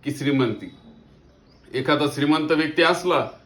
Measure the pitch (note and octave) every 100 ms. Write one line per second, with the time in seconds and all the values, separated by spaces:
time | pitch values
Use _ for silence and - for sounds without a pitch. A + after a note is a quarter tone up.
0 | D3 - C#3 C3+ A#2+ G#2+ - - - -
1 | - - - _ _ _ - C3 C3 D3
2 | D3 - C#3+ D#3 D#3 D#3 D#3 E3 E3+ F3
3 | F3+ D#3 C3 -